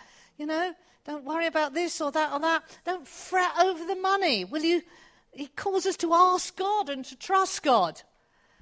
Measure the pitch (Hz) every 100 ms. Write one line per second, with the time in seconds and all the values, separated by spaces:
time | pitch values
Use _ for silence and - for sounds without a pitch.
0 | - - _ - 302 320 359 - _ _
1 | - 294 269 330 330 320 302 277 349 -
2 | 294 311 302 285 320 320 - - - 370
3 | 269 - - 370 359 339 370 330 330 370
4 | 381 392 370 220 185 302 320 339 - -
5 | - _ _ - 277 - - 381 381 -
6 | 339 339 370 359 - - 381 427 277 277
7 | 262 262 - 381 381 - 302 240 170 160
8 | - _ _ _ _ _